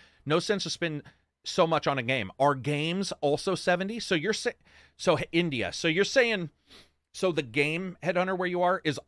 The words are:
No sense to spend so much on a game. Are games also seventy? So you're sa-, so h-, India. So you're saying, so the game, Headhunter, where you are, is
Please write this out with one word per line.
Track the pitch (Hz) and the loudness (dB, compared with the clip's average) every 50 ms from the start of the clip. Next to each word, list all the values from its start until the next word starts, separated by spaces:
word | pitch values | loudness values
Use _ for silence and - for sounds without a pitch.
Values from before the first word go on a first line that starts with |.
| - _ _ _ - | -18 _ _ _ -2
No | 139 156 175 | 0 0 2
sense | - - 208 190 - | 2 0 -2 -2 -4
to | 160 | -6
spend | - - 170 165 151 143 - - - _ _ _ _ _ - | -6 -4 -4 -4 -6 -8 -10 -14 -20 _ _ _ _ _ -12
so | - - 190 170 | -2 2 2 2
much | 165 160 147 - | 4 2 2 2
on | 151 143 135 | 0 -2 0
a | 117 | 0
game. | 120 131 127 101 95 - - | 0 -2 -2 -2 -4 -2 2
Are | 135 147 139 | 2 2 2
games | 131 120 147 147 147 151 165 175 196 190 - - - | 2 -2 -2 -2 -2 -2 -2 -2 -2 -4 -6 -4 -2
also | - 143 147 - - 196 180 | 0 0 0 0 0 -2 -4
seventy? | - - 185 180 175 190 196 226 - | 0 2 2 2 2 0 -4 -8 -8
So | - - 190 | -2 0 0
you're | 156 151 214 208 | 0 2 0 -2
sa-, | - - 240 - _ _ _ - - - _ _ | 0 -2 -4 -4 _ _ _ -20 -20 -20 _ _
so | - - 185 160 123 | 0 2 4 4 4
h-, | 175 - | 2 0
India. | - 165 175 165 135 117 98 85 - | 2 2 2 2 0 -2 -2 -4 -4
So | - - | -2 0
you're | 165 156 185 202 | 2 2 2 2
saying, | - - 269 240 233 220 190 170 143 - _ _ _ - - - _ _ _ _ _ - | 4 4 4 4 4 2 -2 -4 -6 -10 _ _ _ -20 -20 -20 _ _ _ _ _ -6
so | - 190 185 | -2 -2 -2
the | 156 160 139 | 0 -2 -4
game, | 117 107 143 143 151 156 170 190 185 170 - | -2 0 0 0 0 -2 -4 -6 -8 -10 -6
Headhunter, | 147 175 180 175 185 190 190 | -4 -2 0 0 0 0 -2
where | 175 185 | -2 -2
you | 180 175 175 180 | -2 0 0 2
are, | 180 190 180 - | 2 0 0 0
is | 156 131 - - | -2 -4 -2 -2